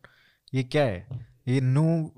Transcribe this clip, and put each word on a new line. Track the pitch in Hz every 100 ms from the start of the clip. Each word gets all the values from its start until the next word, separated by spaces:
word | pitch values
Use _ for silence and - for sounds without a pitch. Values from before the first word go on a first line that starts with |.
| - _ _ _ _
ये | 131
क्या | 127 151
है? | 135 90 - 127 - _ -
ये | 131
नू | 127 135 160 165 156